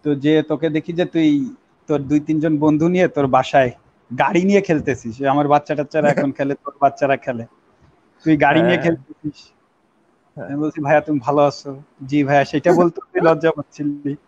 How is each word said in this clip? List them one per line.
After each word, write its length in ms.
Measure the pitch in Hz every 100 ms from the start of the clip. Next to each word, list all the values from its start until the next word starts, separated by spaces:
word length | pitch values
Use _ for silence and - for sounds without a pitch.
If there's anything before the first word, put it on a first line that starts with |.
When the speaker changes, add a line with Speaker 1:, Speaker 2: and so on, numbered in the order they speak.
Speaker 1:
তো 120 | 151 143
যে 280 | 143 156
তোকে 260 | 151 151 160
দেখি 240 | 156 165
যে 120 | 170 180
তুই 500 | 165 156 147 127 - _ _ -
তোর 140 | 147
দুই 180 | 135 147
তিনজন 380 | 147 156 160 151
বন্ধু 300 | 151 151 170
নিয়ে 200 | 180 175
তোর 200 | - 135
বাসায় 440 | 131 - 143 127 - _ _ _ 123
গাড়ি 240 | 139 170
নিয়ে 180 | 190 202
খেলতেছিস। 560 | 190 156 143 123 117 113
যে 100 | 139
আমার 200 | 139 143
বাচ্চা 280 | 147 - 147
টাচ্চারা 340 | 143 156 147
Speaker 2:
<laughs> 20 |
Speaker 1:
এখন 200 | 143 143
খেলে, 240 | - 139 139
তোর 180 | - -
বাচ্চারা 360 | 139 139 139 135
খেলে। 280 | - 120 117 _ _ _ _ _ _ _
তুই 140 | 160 156
গাড়ি 220 | 143 156
নিয়ে 140 | 170
Speaker 2:
হ্যাঁ। 100 | 175
Speaker 1:
খেলতেছিস। 680 | 135 165 - - 151 - _ _ _ _ _ _ _ _ _ -
Speaker 2:
হ্যাঁ। 120 | 123
Speaker 1:
আমি 80 | 143
বলছি, 260 | 151 156
"ভাইয়া, 200 | 143 151
তুমি 180 | 151 151
ভালো 180 | 117 147
আছো?" 400 | 143 139 143 135 147 _ 131
"জি 180 | 147
ভাইয়া।" 220 | 135 143 139
সেটা 280 | 147 -
বলতে 280 | - 175 - -
তুই 80 | 180
লজ্জা 300 | 165 160 160
পাচ্ছিলি। 640 | 151 - - 147 143 143 147